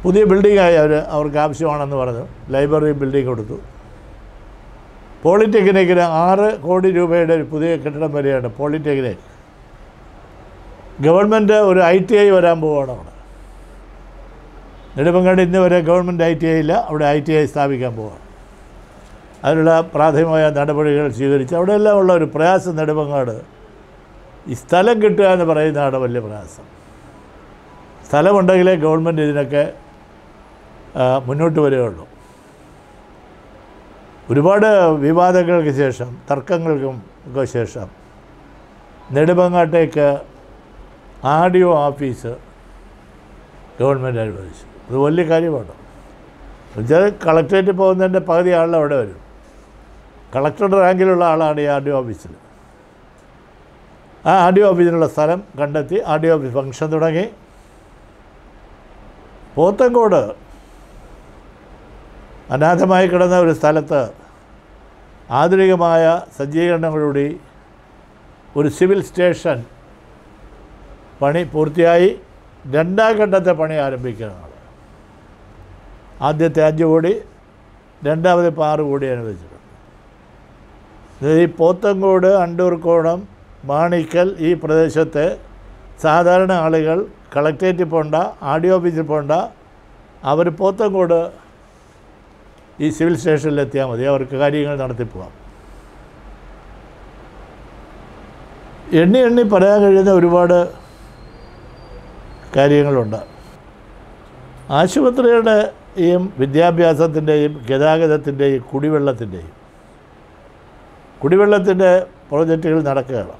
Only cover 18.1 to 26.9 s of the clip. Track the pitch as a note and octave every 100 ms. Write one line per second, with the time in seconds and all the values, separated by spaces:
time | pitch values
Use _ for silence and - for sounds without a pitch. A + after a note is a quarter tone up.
18.1 | - - - - - - - - - -
19.1 | - - - C3+ D#3+ D#3+ D#3+ E3+ D3 D#3
20.1 | D3 E3 D#3+ D3+ C#3+ C#3+ D3 D3+ C#3+ D3
21.1 | A#2 C#3 C#3 B2 E3+ F#3 G#3 G#3+ G3+ F#3
22.1 | F3 D3+ D3+ E3 F#3+ F3+ D#3 D#3 D3+ C#3+
23.1 | C#3+ B2 A2 - - - - - - -
24.1 | - - - - B2 - F3 G#3 A#3 G#3+
25.1 | F#3+ G3 F#3 E3 D3+ D#3 D3 C#3+ C3 B2
26.1 | A#2+ G#2+ G#2 F#2 - - - -